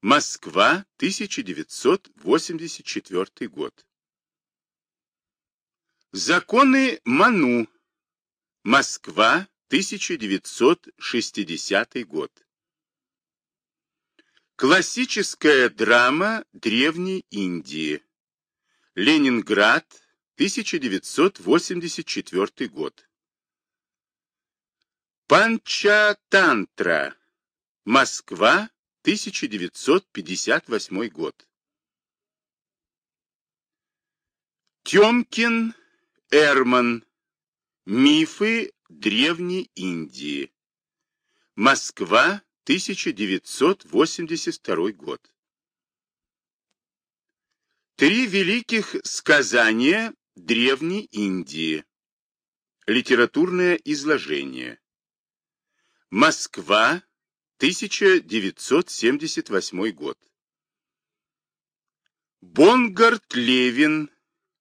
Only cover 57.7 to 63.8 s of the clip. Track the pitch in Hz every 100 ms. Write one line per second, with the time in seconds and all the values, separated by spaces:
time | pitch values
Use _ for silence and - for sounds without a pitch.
57.7 | 185 208 - 196 185 82 110 95 - -
58.7 | 147 175 - 113 143 156 - - 98 -
59.7 | 90 110 85 69 - _ _ _ _ _
60.7 | _ _ _ _ _ _ _ _ _ _
61.7 | _ _ _ _ _ _ _ 92 87 170
62.7 | 247 240 185 226 226 _ - 120 127 127
63.7 | 120